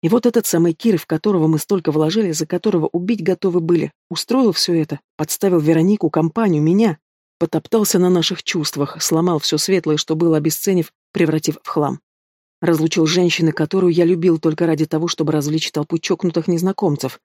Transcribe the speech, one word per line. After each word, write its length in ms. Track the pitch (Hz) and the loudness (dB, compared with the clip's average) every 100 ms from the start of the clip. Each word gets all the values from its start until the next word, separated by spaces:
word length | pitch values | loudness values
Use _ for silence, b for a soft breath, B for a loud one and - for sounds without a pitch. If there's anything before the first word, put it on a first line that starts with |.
И 80 | 165 | 2
вот 160 | 226 240 | 2 2
этот 200 | 233 - | 0 0
самый 280 | 170 170 | 0 2
Кир, 240 | 160 233 180 | 0 0 0
в 80 | - | -2
которого 420 | 156 208 190 160 | -4 0 0 2
мы 120 | 156 | 0
столько 320 | - 196 160 | 0 -2 0
вложили, 400 | 151 156 208 202 | 0 0 0 -2
за 140 | 151 156 | -2 -4
которого 420 | 175 214 185 156 | -2 0 0 -2
убить 320 | 175 180 220 | -4 -4 -2
готовы 360 | 175 180 196 175 | -2 -2 0 -2
были, 320 | 165 175 143 _ _ | 0 0 -2 _ _
устроил 420 | 165 - 254 240 | -10 -2 2 2
всё 220 | 180 - 170 | 0 0 0
это, 240 | 156 139 _ - | -2 -6 _ -8
подставил 420 | 156 - 196 180 | -8 -2 2 2
Веронику, 500 | 151 160 175 208 156 | 4 4 4 2 0
компанию, 520 | - 165 226 220 156 | 0 0 0 0 2
меня, 360 | 151 190 226 156 _ _ _ _ | 2 4 2 0 _ _ _ _
потоптался 600 | 170 165 - 226 202 190 | -2 -2 0 0 2 2
на 100 | 180 | 4
наших 340 | 180 156 180 | 2 0 -4
чувствах, 580 | - 180 147 - 143 - | -6 -4 -4 -4 -6 -4
сломал 380 | - 160 180 160 | -2 0 0 0
всё 180 | - 151 | -2 -2
светлое, 400 | - 190 156 151 | 0 0 0 -2
что 180 | - 160 | -2 0
было, 220 | 170 156 | 2 2
обесценив, 540 | 156 - - 185 160 _ _ | 0 -2 -2 0 -2 _ _
превратив 460 | - 160 156 156 151 | -2 0 0 -2 -6
в 40 | - | -6
хлам. 320 | - 143 135 _ _ _ _ _ _ | -2 -2 -4 _ _ _ _ _ _
Разлучил 440 | 170 160 160 - 160 | 0 0 0 0 0
женщину, 460 | 175 175 - 165 | 2 0 2 -2
которую 420 | 156 151 190 185 | 0 -2 0 0
я 120 | 170 175 | 2 2
любил 340 | 180 180 165 | 2 2 2
только 260 | 165 156 170 | 0 0 -2
ради 200 | 156 156 | 0 0
того, 220 | 156 170 | -2 -2
чтобы 240 | - 151 | -2 -2
развлечь 400 | 156 147 156 - | -2 -2 -4 -4
толпу 260 | 156 151 165 | -6 -4 -6
чокнутых 500 | - 175 180 170 160 | -4 -2 -2 -2 -2
незнакомцев. 720 | 170 180 190 196 143 131 - | 0 0 0 -2 -2 -4 -8